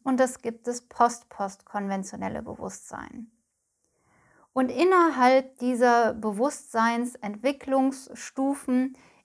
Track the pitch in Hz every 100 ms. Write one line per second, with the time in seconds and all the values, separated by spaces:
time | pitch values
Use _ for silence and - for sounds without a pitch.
0 | 269 254 254 254 233 226 247 240 _ -
1 | 240 233 - - 196 - _ 208 196 196
2 | 190 208 190 220 226 - 190 - - -
3 | - - 226 _ _ _ _ _ _ _
4 | _ _ _ _ _ 262 254 247 359 370
5 | 330 262 254 262 262 - 247 247 247 240
6 | 226 220 214 196 277 - - 226 226 233
7 | 240 - 208 208 262 277 - 269 269 269
8 | - 247 - - 269 277 - 254 262 262
9 | _ _